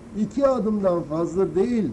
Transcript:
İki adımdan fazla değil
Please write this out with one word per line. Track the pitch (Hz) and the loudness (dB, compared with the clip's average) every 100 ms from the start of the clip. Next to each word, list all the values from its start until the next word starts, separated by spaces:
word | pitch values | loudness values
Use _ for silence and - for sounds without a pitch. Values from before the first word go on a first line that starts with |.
| - 208 | -10 -6
İki | 214 - 277 | -4 2 2
adımdan | 247 208 208 190 175 | 2 0 0 2 0
fazla | 139 156 170 175 180 | 0 -2 -2 0 0
değil | 160 233 240 156 | 2 0 0 -2